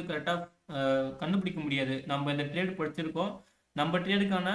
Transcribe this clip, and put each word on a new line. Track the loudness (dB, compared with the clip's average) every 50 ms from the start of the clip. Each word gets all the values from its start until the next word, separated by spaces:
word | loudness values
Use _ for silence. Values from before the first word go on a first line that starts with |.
| -2
கரெக்டா, | -4 -4 -2 0 0 0 0 -2 -6 _ _ _ -8
அஹ், | -4 0 2 2 4 2 2 0 -4
கண்டுபிடிக்க | -4 0 2 2 2 2 0 -2 -2
முடியாது. | -2 0 0 0 0 0 0 -2 -2
நம்ம | -2 -2 0 0 0 0
இந்த | 0 -2
ட்ரேட் | -2 -2 -2 -2 -2 -2
படிச்சிருக்கோம், | -2 -4 -4 -2 -4 -4 -2 -2 0 -2 -2 -4 -8 -14 _ _ _ _ _ -2
நம்ம | 0 0 2 2 0
ட்ரேடுக்கான | 2 2 2 4 4 4 2 2 2 0 0